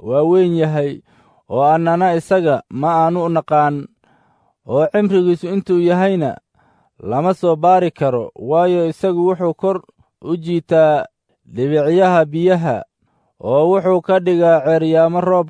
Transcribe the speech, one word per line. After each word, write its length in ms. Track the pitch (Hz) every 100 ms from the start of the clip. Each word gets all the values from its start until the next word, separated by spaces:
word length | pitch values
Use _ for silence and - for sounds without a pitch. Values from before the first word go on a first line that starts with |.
waa 220 | 101 135
weyn 320 | 160 185 180 170
yahay, 460 | 156 156 143 - _ _ _ _ -
oo 140 | 120
annana 500 | 143 165 165 170 185 170
isaga 480 | - 190 165 131 -
ma 200 | 127 156 165 165
aanu 240 | 175 170
naqaan, 460 | 165 - 151 147 147 143 _ _ _ _ _ _ _ -
oo 180 | 131 156
cimrigiisu 560 | 208 208 190 180 175 175
intuu 260 | 196 185 175
yahayna 580 | 175 175 190 190 135 - _ _ _ _ _ -
lama 340 | 92 127 175
soo 220 | 185 175 156
baari 360 | 175 185 175
karo. 400 | - 139 123 110 -
Waayo 520 | 117 160 180 175 165
isagu 380 | - 190 175 180
wuxuu 260 | 180 175
kor 240 | - 190 190 - _ _ _
u 140 | - 170
jiitaa 680 | 160 170 - 160 156 147 - _ _ _ 117
dhibicyaha 720 | 113 135 151 147 180 185 175 156
biyaha, 500 | 160 180 180 165 110 - _ _ _ _ _
oo 240 | 101 135 165
wuxuu 320 | 190 180 185
ka 180 | - 190
dhigaa 420 | 180 175 170 160 139
ceeryaamo 560 | 165 160 160 165 175
roob 260 | 180 180